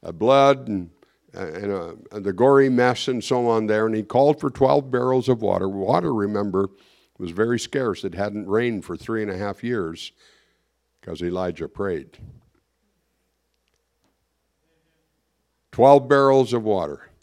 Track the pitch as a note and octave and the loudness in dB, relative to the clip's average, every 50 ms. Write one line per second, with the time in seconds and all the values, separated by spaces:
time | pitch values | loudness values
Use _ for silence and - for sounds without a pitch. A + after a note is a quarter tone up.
0 | - E2+ F2 D#2+ G#2 A#2 C3+ C#3 C#3 C#3 C#3 C3+ B2+ A#2+ G#2+ F#2+ F2+ E2+ _ _ | -14 -14 -10 -4 2 4 6 6 6 6 4 2 -2 -6 -6 -6 -6 -8 _ _
1 | _ _ _ _ _ _ _ F2+ F#2+ E2 D#2 F2 G2+ G2+ G2+ F#2+ E2+ E2+ E2 D#2 | _ _ _ _ _ _ _ -12 -12 -10 -10 -8 -6 -6 -6 -6 -6 -10 -14 -18
2 | - - - G#2+ F#2+ G2+ F#2+ F2+ A#2+ C3+ C#3 C#3 C#3 C3+ B2+ B2 B2 B2 B2 - | -20 -16 -14 -10 -6 -6 -2 2 4 6 6 6 6 4 4 4 4 2 2 0
3 | - - B2+ B2 - - C3+ B2 A#2+ A#2+ A2+ A2+ A2 G#2+ G#2+ G#2+ A2 A2 A2 A2 | -4 -6 -4 -6 -2 -2 -2 0 2 2 0 0 2 0 0 0 0 0 -2 -4
4 | G#2+ - - B2 C3+ D3 D#3 D3+ - C#3+ B2 - C3+ C3 C#3 C#3+ C#3 C3 B2 B2 | -6 -2 0 2 4 4 2 0 -2 -8 -2 2 2 4 4 2 0 -2 -4 -2
5 | B2 B2+ C3 C3 A#2+ C3 B2+ A2+ A2 G2 F#2 F#2 F#2 G2 G2 G2+ F#2+ G2 C3 E3+ | 0 0 0 0 2 0 -2 0 0 -2 -2 0 -2 -4 -4 -6 -2 0 0 0
6 | F3+ E3 C3+ A2 G2+ G2+ G#2 G#2 G#2 G#2 F2+ F#2+ G2 F#2+ _ _ _ _ _ _ | 0 0 -2 -2 -2 -2 -2 -2 -4 -2 -2 -2 -2 -4 _ _ _ _ _ _
7 | _ _ _ _ F2+ F2 E2+ F2+ G#2+ A#2 B2 A#2 - - - C#3+ C3 A#2 F#2+ - | _ _ _ _ -12 -10 -4 -2 0 0 0 -2 -4 -4 -6 -4 -2 -2 -4 -4
8 | - G2 E2 E2+ G2+ G#2 G2+ G#2+ G2+ F#2 G2 A2 A#2+ B2 A2+ G2+ E2+ - F2 E2 | -6 -10 -6 -6 -6 -6 -6 -8 -6 -2 -2 0 0 0 -4 -6 -8 -10 -12 -12
9 | - - A2+ A2 G#2+ G#2 F#2+ F#2 G2+ G2+ G2 - - A#2 B2 A2+ F#2 D#2+ E2 - | -8 -8 -6 -6 -4 -6 -6 -6 -8 -8 -10 -10 -8 -6 -4 -4 -4 -6 -8 -12
10 | - - _ _ _ _ _ _ _ _ _ _ _ _ _ _ _ _ _ _ | -16 -18 _ _ _ _ _ _ _ _ _ _ _ _ _ _ _ _ _ _
11 | _ - F2 D#2 F2 F2 F2+ F2+ F#2 F2+ E2 - E2 D2 _ - G2+ G2 F2+ D#2 | _ -16 -12 -8 -8 -6 -6 -4 -6 -6 -6 -8 -12 -14 _ -8 -6 -6 -6 -8
12 | C#2 _ _ _ - - - - _ _ _ _ _ _ _ _ _ _ _ _ | -10 _ _ _ -20 -20 -20 -20 _ _ _ _ _ _ _ _ _ _ _ _
13 | _ _ _ _ _ _ _ _ _ _ _ _ _ _ _ _ _ _ _ _ | _ _ _ _ _ _ _ _ _ _ _ _ _ _ _ _ _ _ _ _
14 | _ _ _ _ _ _ _ _ _ _ _ _ _ D#3 D#3+ D#3 _ _ _ _ | _ _ _ _ _ _ _ _ _ _ _ _ _ _ _ _ _ _ _ _
15 | _ _ _ _ _ _ _ _ _ _ _ _ _ _ - - A#2 C3+ C#3+ C#3+ | _ _ _ _ _ _ _ _ _ _ _ _ _ _ 0 4 8 8 8 8
16 | B2+ B2 C#3+ C#3 C#3 C3+ C3+ C3+ C3 A2 A#2 A#2+ A2 G#2+ G#2+ F#2+ E2+ D2 C#2+ C#2 | 6 4 2 4 4 6 6 4 4 2 0 -4 -2 0 -2 -2 -2 -4 -8 -12
17 | - - _ _ | -16 -20 _ _